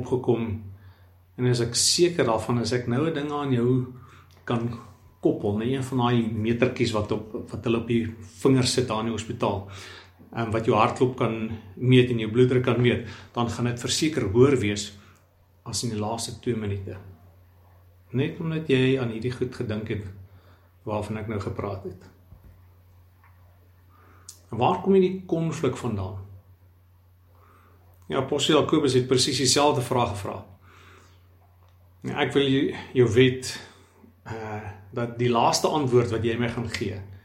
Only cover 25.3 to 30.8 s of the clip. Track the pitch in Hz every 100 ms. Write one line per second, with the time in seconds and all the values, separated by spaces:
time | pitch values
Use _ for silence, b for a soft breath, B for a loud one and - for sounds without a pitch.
25.3 | 165 165 127 131 123 120 101 92 98 -
26.3 | - - - - _ _ _ _ _ _
27.3 | _ b b b b b b - 143 131
28.3 | 143 - 151 - 156 131 127 123 127 143
29.3 | 127 123 147 147 135 123 123 110 - 110
30.3 | - - - b b